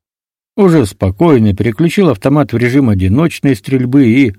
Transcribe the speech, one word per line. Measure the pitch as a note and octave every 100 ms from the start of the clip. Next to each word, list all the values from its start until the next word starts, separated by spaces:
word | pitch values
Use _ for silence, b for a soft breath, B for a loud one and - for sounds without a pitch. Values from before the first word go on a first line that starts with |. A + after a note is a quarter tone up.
| _ _ _ _ _ -
Уже | F#3+ D#3+ G#2
спокойно | - F#2+ F#2+ E3+ C3 G#2+ F#2
переключил | A2+ A2+ E3 - F3
автомат | G#2 C#3 D3 C#3
в | -
режим | B2 C3+ C3
одиночной | F#2+ F#2 A#2+ E3+ - C#3 C3
стрельбы | - C3+ B2 C#3 B2
и | B2+ B2+